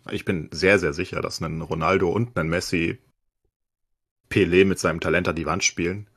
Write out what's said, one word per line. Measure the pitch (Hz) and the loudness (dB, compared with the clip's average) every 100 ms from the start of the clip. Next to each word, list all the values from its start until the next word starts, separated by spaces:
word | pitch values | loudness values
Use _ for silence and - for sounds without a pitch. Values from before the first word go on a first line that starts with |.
| - | -10
Ich | 101 - | -6 -4
bin | 90 - | -4 -6
sehr, | 80 92 101 | 0 4 4
sehr | 85 | 2
sicher, | 73 92 78 | -4 -6 -6
dass | - - | -6 -6
ein | 80 80 | -6 -6
Ronaldo | 78 80 80 95 90 | -6 -2 2 2 2
und | 98 120 - | 0 -2 -2
ein | 80 | -2
Messi | 87 - 85 85 - _ _ _ _ _ _ _ _ _ _ _ _ - | -2 -2 -2 -2 -6 _ _ _ _ _ _ _ _ _ _ _ _ -4
Pelé | 110 87 90 98 | 0 4 6 4
mit | 87 | 2
seinem | 87 82 | -2 -2
Talent | 85 82 87 | 0 0 0
an | 82 | -2
die | 78 | -4
Wand | 90 | -2
spielen. | - - 87 98 104 | -2 -2 -4 -6 -12